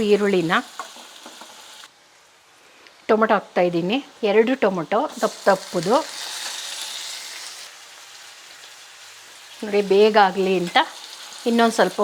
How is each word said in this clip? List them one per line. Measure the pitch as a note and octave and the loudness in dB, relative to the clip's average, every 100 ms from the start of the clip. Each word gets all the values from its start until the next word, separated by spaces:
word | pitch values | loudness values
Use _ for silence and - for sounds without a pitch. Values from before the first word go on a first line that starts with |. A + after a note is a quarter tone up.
| G#3+ | 4
ಈರುಳ್ಳಿನ. | G3+ G3+ F#3+ D#3+ G3+ B3+ - - - - - - - - - - - - _ _ _ _ _ _ _ _ _ - - - | 2 2 0 2 0 -2 -10 -18 -18 -20 -20 -20 -20 -20 -20 -20 -20 -20 _ _ _ _ _ _ _ _ _ -20 -10 0
ಟೊಮೊಟೊ | G#3+ A3 G#3 | 2 4 2
ಹಾಕ್ತಾಯಿದ್ದೀನಿ, | - - F3+ E3+ E3+ B3 C#4 - G#3+ | 0 0 0 0 -2 -2 -6 -6 0
ಎರಡು | G3+ A#3 C4 | 2 2 2
ಟೊಮೊಟೊ | G#3 F#3 D#3 G3+ D4+ - | 0 -2 -2 -2 -2 -2
ದಪ್ಪ | G#3 - - | -4 -2 0
ದಪ್ಪದು. | F#3+ - F#3+ E3+ C4+ - - - - - - - - - - - - - - - - - - - - - - - - - - - - - - - - - - - - | 0 -2 -6 0 0 -2 -8 -12 -10 -10 -10 -12 -12 -12 -12 -12 -14 -14 -14 -16 -16 -18 -20 -20 -20 -20 -20 -20 -20 -20 -20 -20 -20 -20 -20 -20 -20 -20 -20 -20 -14
ನೋಡಿ, | G#3+ G3+ G3 | -4 0 2
ಬೇಗ | G3 G#3+ G#3+ F#3+ | 4 6 6 4
ಆಗಲಿ | F#3 F#3+ F#3 | 2 0 0
ಅಂತ | F3 B3 C#4 - - - - - B3 | 0 0 0 -4 -18 -18 -16 -8 -2
ಇನ್ನೊಂದು | A#3 A#3 A3 | 2 4 4
ಸ್ವಲ್ಪ | F#3 - | 0 0